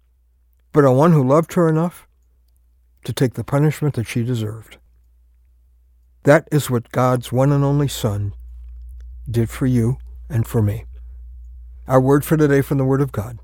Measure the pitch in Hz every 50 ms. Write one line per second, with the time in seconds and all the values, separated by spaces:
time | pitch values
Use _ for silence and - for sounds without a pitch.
0 | _ _ _ _ _ _ _ _ _ _ _ _ _ _ - 156 143 135 127 131
1 | 151 175 165 151 131 127 139 160 165 - - 180 170 160 156 156 165 175 - -
2 | - _ _ _ _ _ _ _ _ _ _ _ _ _ _ _ _ _ _ _
3 | - - 117 - 139 120 - - 107 - - 139 147 156 143 - 156 147 - 123
4 | 107 - - 120 113 123 127 113 110 107 110 110 107 - - - _ _ _ _
5 | _ _ _ _ _ _ _ _ _ _ _ _ _ _ _ _ _ _ _ _
6 | _ _ _ _ - 139 143 160 151 - 156 147 - - 127 117 - _ - 131
7 | 127 127 127 123 120 - 120 123 135 143 143 143 139 139 143 147 147 127 - -
8 | - 107 101 101 104 101 - - - - - - - - - - - - - -
9 | - - - - - - 107 117 117 110 - - 143 127 127 120 113 117 131 -
10 | - - - - - - - 117 110 - - 117 104 101 104 113 - - - -
11 | - - - - - - - - - - - - - - - - - - - 131
12 | 131 131 143 147 143 - 165 156 151 143 139 139 131 - 147 139 135 131 135 135
13 | 143 139 - - 98 120 120 -